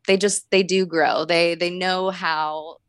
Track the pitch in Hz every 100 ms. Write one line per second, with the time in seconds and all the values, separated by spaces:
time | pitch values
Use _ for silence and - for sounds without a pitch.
0 | - 190 202 - - 190 180 190 185 160
1 | 139 113 160 170 170 165 175 180 185 185
2 | 190 185 180 156 156 156 156 -